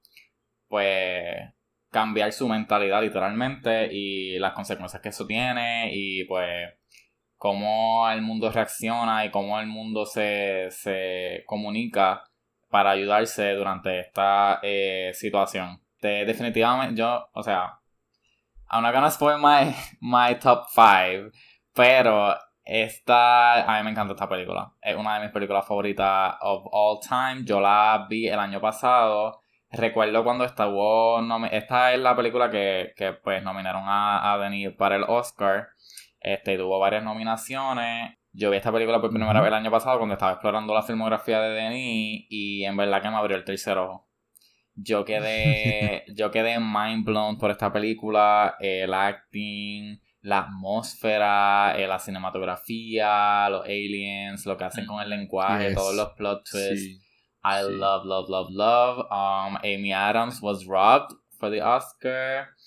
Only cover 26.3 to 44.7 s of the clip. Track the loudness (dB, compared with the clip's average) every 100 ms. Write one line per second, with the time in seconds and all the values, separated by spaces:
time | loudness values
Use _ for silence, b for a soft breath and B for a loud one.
26.3 | -2 -2 -2 -2 2 2 2 -2 -2 -2
27.3 | -4 -2 2 6 6 6 4 0 -4 -2
28.3 | -2 -2 -2 -4 0 2 4 4 2 -2
29.3 | -6 _ _ _ -2 -2 2 2 2 0
30.3 | 0 -2 -2 -2 0 2 4 4 2 0
31.3 | -4 -2 -4 -2 2 4 4 2 2 0
32.3 | 0 0 2 0 0 -4 -6 -6 -6 -4
33.3 | -4 -4 -8 -6 -6 -2 0 2 2 0
34.3 | 0 -2 -4 -8 0 2 2 2 0 -2
35.3 | -2 0 0 -2 B B B B _ -6
36.3 | -4 -2 -4 0 2 2 0 -4 -6 -6
37.3 | -6 -6 -6 -4 -4 -4 -6 -8 -14 _
38.3 | -4 0 0 0 0 0 0 0 -2 2
39.3 | 4 4 2 2 0 2 0 0 -2 -2
40.3 | 0 -2 -2 0 -2 -2 -4 -2 -2 0
41.3 | 0 0 -2 -6 -6 -6 -4 -4 -8 -12
42.3 | -8 -6 -4 -4 -2 0 0 -2 -2 -2
43.3 | -4 -4 -8 -2 -2 -2 -8 _ _ _
44.3 | _ b b b